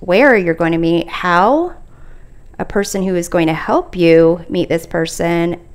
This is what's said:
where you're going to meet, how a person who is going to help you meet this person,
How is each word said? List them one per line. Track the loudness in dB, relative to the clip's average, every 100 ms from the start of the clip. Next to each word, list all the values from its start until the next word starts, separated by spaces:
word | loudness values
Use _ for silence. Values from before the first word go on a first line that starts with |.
where | 0 4 4 4
you're | 2
going | 0 0
to | 0
meet, | 0 0 -2
how | -6 0 2 4 2 -2 -8 -18 -20 -20 -20 -20 -20 -18 -12
a |
person | -6 -4 -4 -4
who | -2
is | -2 -2
going | 0 0
to |
help | -2 -2 -2 -2 0
you | 4 6 6 2 -4
meet | -4 -2
this | -4 -4
person, | -6 -6 -4 -2 -2 -2 -4 -10